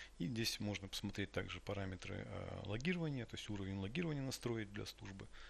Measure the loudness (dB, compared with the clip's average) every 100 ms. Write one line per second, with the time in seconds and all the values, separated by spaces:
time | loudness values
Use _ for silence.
0 | -10 0 2 4 2 2 2 0 -2 0
1 | 0 0 0 0 -2 -4 -2 0 0 -2
2 | -4 -4 -2 -4 -2 -2 0 2 4 4
3 | 4 2 -2 -4 -2 0 2 2 2 2
4 | 2 2 2 0 2 2 0 -2 -4 -6
5 | -8 -6 -8 -10 -12